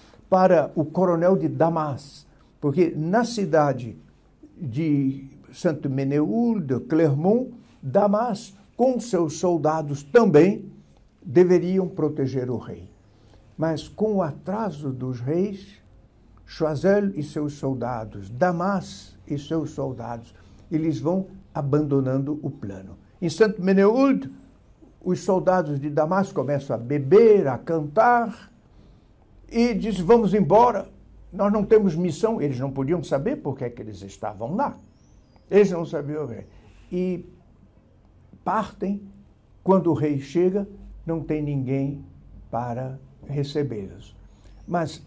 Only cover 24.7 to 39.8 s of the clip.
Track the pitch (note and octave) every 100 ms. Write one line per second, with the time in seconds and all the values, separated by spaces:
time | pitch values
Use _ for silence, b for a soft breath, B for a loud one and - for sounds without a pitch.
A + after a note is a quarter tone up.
24.7 | _ - _ F3+ D#3+ - F#3 D#3 F#3 D3+
25.7 | C#3 D3 D3 D#3 F#3 F#3+ - C3 C#3+ C#3
26.7 | A#2 A#2+ D3 C3 G3 A3+ G3+ D3 A#2+ -
27.7 | E3 D3+ D3+ A#3 A#3+ A#3 - - _ _
28.7 | - - - _ _ _ - - A#3 A#3+
29.7 | G3 G3+ F#3 F3 A#3 G#3 G#3 D3+ G3+ B3
30.7 | G#3 - - - - - F3 G3+ G#3+ G3
31.7 | A3 G3 D#3 F3+ - A3 A3+ C#3+ B2 C#3
32.7 | C3+ C3+ E3+ C3+ C#3+ F3+ D4 C#3+ - B2
33.7 | A#2+ G#2+ F#2+ G2 - G#2+ G2 A#2 G3 C#4
34.7 | - - _ _ - _ _ - G3 F#3+
35.7 | E3+ D3+ D#3 C#3+ D3+ C#3 A2+ - b b
36.7 | b b F3+ F3+ F3 - - _ _ -
37.7 | _ _ _ _ _ _ - - G#3 G3+
38.7 | - F#3 G3+ - - - _ _ _ -
39.7 | F#3+